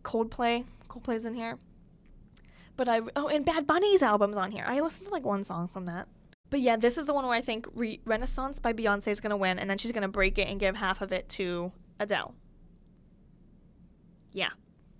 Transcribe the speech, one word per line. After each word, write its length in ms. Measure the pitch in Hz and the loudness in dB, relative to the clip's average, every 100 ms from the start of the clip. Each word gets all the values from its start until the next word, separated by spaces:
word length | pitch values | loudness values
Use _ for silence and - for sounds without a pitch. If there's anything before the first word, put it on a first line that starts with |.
Coldplay. 640 | - 226 226 - 240 233 247 - - | -4 -2 -2 0 0 0 -4 -16 -18
Coldplay's 360 | 247 247 226 226 | -12 -4 -4 -4
in 80 | |
here. 240 | 240 226 254 - - - - - - - - - - - - | -6 -8 -8 -14 -20 -20 -20 -20 -20 -20 -20 -20 -20 -14 -4
But 100 | 247 | 0
I, 140 | 226 226 - | 0 0 -4
oh, 120 | 294 | 0
and 180 | 302 285 | 0 2
Bad 220 | 320 285 | 0 2
Bunny's 340 | 320 415 381 | 2 6 6
album's 360 | 254 208 202 208 | 6 6 4 0
on 140 | 185 | -4
here. 120 | 226 - | -4 -2
I 140 | 262 | 0
listened 280 | 320 - 403 | -2 -4 -6
to, 40 | |
like, 120 | 370 254 | -4 -2
one 180 | 202 | -2
song 240 | 202 175 175 | -2 -4 -6
from 180 | 190 175 | -6 -8
that. 220 | 175 - - - _ - | -8 -10 -16 -20 _ -4
But 120 | 285 | 2
yeah, 160 | 254 226 | 4 6
this 200 | 233 277 | 4 2
is 80 | 294 | 0
the 80 | |
one 120 | 285 254 | 0 2
where 120 | 233 | 0
I 40 | |
think 260 | 247 226 - | 0 -4 -6
Re-, 280 | - 226 214 - | -4 -4 -4 -2
Renaissance 540 | 220 254 - 269 277 | 0 0 -2 -2 -2
by 140 | 240 | 0
Beyonce 360 | 226 220 202 208 | 2 2 2 0
is 100 | 208 | -2
gonna 180 | 220 208 | 0 2
win, 220 | 185 185 | 2 0
and 100 | 196 | -2
then 80 | 196 | -2
she's 140 | 226 | -2
gonna 160 | 233 196 | -2 -2
break 300 | 202 190 196 | 2 2 2
it 100 | 190 | 0
and 120 | 196 | 0
give 180 | 196 202 | 0 0
half 240 | 196 190 | -2 -2
of 100 | 196 | -2
it 160 | 185 - | -4 -4
to 420 | - 185 175 175 - - - | -4 -2 -2 -6 -10 -14 -6
Adele. 360 | 208 208 - - - - - - - - - - - - - - - - - - - - - | -2 -2 -4 -12 -20 -20 -20 -20 -20 -20 -20 -20 -20 -20 -20 -20 -20 -20 -20 -20 -20 -20 -10
Yeah. 200 | 190 170 - - _ - | -4 -4 -4 -20 _ -20